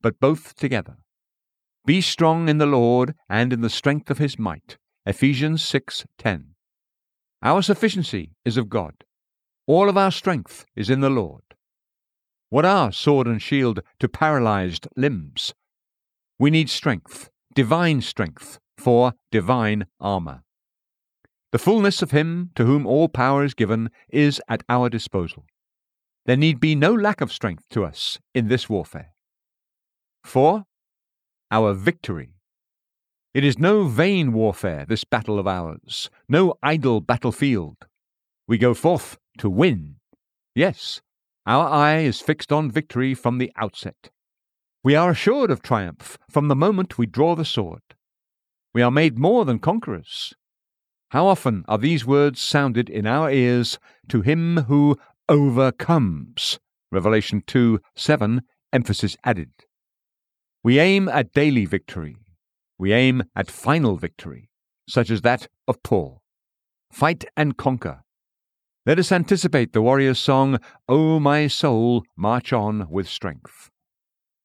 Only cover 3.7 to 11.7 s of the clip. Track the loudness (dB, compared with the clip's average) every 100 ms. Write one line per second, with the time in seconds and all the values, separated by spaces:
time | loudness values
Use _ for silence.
3.7 | -2 0 -2 -4 -4 -4 -4 -8 -8 _
4.7 | -20 _ _ -6 0 0 2 -2 -2 -2
5.7 | -4 -6 -14 -14 _ -6 -6 -10 _ _
6.7 | _ _ _ _ _ _ _ 0 2 2
7.7 | 0 0 -2 -6 -6 -10 _ -4 -2 -2
8.7 | -4 -6 -14 _ _ _ _ _ _ 0
9.7 | 4 4 4 2 0 -4 -4 -6 -18 -20
10.7 | -8 -2 0 2 0 -4 -10 _ _ _